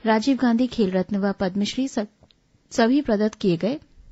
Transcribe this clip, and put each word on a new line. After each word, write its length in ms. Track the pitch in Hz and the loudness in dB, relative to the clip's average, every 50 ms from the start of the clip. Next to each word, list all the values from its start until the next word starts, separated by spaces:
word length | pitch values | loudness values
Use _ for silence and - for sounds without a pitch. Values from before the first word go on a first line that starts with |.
| - | -2
राजीव 300 | 226 220 220 220 277 269 | 0 0 2 2 2 0
गांधी 300 | 240 262 247 233 233 254 | 2 2 2 2 2 0
खेल 240 | 247 - - 220 185 | 0 0 0 0 0
रत्न 260 | 185 190 180 - 208 | 2 0 -2 -2 -2
व 160 | 196 190 202 196 | -2 -2 -2 -2
पद्मश्री 560 | - 208 185 180 196 202 202 - - 262 269 | -2 -4 -4 -2 -2 -4 -4 -2 -4 -4 -4
सब, 200 | - - 208 208 _ _ _ _ _ _ _ _ _ _ _ _ | -4 -6 -6 -6 _ _ _ _ _ _ _ _ _ _ _ _
सभी 300 | - - 233 226 254 294 | 0 2 2 4 4 2
प्रदत्त 340 | 285 - 226 202 214 214 - | 2 0 0 0 0 -2 -2
किए 220 | - - 202 170 | -2 0 0 0
गए? 240 | 165 180 196 269 311 - _ _ - - - | 0 0 -4 -4 -6 -10 _ _ -20 -20 -20